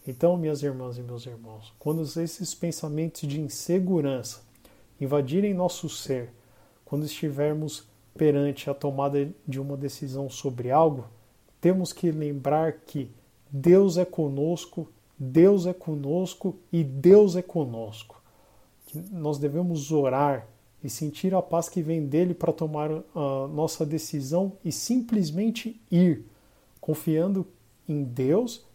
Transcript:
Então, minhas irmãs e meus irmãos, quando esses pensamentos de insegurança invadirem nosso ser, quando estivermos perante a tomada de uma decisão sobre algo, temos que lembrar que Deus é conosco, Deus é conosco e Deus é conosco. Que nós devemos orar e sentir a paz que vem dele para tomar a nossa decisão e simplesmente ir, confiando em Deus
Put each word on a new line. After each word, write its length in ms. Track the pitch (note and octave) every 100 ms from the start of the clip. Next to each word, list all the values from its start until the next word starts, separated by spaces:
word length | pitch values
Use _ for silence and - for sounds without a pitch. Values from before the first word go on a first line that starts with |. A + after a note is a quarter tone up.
| -
Então, 300 | B2 E3+ F3+
minhas 260 | D#3 D3
irmãs 360 | C#3+ C3 B2+ B2
e 60 |
meus 220 | B2 A#2+ B2
irmãos, 480 | A#2 A2+ A2 - _
quando 220 | D3 D#3+
esses 520 | D3 E3 E3 - E3+
pensamentos 680 | - E3+ D#3 D#3 D3+ E3 -
de 180 | D3 D3
insegurança 1000 | D3 - - F3+ F#3 F3+ C#3 C3 - - - _ - _ _ _
invadirem 540 | C3+ D3 B2+ E3+ G#3
nosso 340 | F#3 F3+ - D#3
ser, 460 | - - C3 A#2+ - _ _ _ _
quando 220 | - C#3+ D3+
estivermos 840 | - D#3 C3+ D3 D3+ D3+ - - _ _ -
perante 540 | D#3 C#3+ C#3+ C#3 -
a 40 |
tomada 560 | C#3 D3 C3+ C#3 C#3+ C#3+ - -
de 120 | C3+
uma 180 | C#3 C#3
decisão 520 | C#3 - C#3 C3+ C#3
sobre 420 | - C#3 B2 B2
algo, 340 | C#3+ E3 C3+ A2 - _ _ _ _
temos 340 | E3+ F#3 F3
que 180 | - F3
lembrar 600 | D#3 D3 C#3+ C3+ D3+ D#3+ D3+ -
que 240 | C#3+ B2 - _ _ _
Deus 480 | C#3 E3+ F#3 G3 E3+
é 80 | F3+
conosco, 840 | - D3 C#3 D3+ F3 - - D#3 _ _ -
Deus 480 | C3 C#3+ F#3 G3+ F3
é 80 |
conosco 840 | F3+ - D3 C#3 E3+ F#3 - F#3 - _
e 120 | E3+
Deus 520 | C#3+ C3+ D#3+ G3+ G#3 F3
é 60 |
conosco. 800 | F3 E3+ C3+ A2+ A2 G#2+ - - _ _ _ _ _ _ -
Que 120 | D3+ F#3
nós 260 | F#3 D3 C#3+
devemos 540 | D3 D3+ F3+ D#3+ C#3
orar 560 | D#3 C3+ B2+ C#3+ C3 A2 _ _ _
e 60 | C#3
sentir 460 | - D3+ D3 F#3+ F#3
a 60 |
paz 280 | F3+ E3 E3
que 120 | F#3
vem 260 | D#3 E3 C#3+
dele 260 | D3+ F3+
para 180 | E3+ D#3+
tomar 380 | - D#3 D3+ D3+
a 560 | D#3 - E3+ C#3+ C3+ C#3
nossa 380 | D3+ D#3 - D3+
decisão 680 | D3+ - D3+ C3 E3+ G3 F#3+ E3+
e 60 |
simplesmente 1080 | - - B3 A#3 A3 D#3+ D#3+ A3+ A3+ A3+ - _
ir, 340 | F3 F3+ C3 - _ _ _ _ _
confiando 680 | - D#3 - D#3 F3+ F#3+ F3+ _ _ _ -
em 160 | D3
Deus 640 | C3+ B2 C3 F#3 A#3+ - -